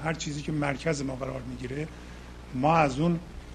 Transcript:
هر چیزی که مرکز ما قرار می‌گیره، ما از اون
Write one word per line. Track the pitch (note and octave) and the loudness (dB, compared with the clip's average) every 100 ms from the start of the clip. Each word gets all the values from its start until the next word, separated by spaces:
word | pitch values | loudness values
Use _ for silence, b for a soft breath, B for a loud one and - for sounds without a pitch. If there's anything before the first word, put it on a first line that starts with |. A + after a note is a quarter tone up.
هر | D3+ | -2
چیزی | D#3+ - D3 | -2 -2 -4
که | D#3 | -2
مرکز | D#3 C#3+ C3 E3 C#3+ | 0 0 0 0 0
ما | C3+ B2+ | -2 -4
قرار | C3 C3 | -4 -6
می‌گیره، | A#2+ A#2+ B2 C#3 D#3 B B B B - - | -6 -6 -6 -4 -6 B B B B -16 -8
ما | B2+ D3 E3 | 2 6 8
از | D3 B2+ | 6 6
اون | E3+ E3+ - - - | 4 4 0 -12 -14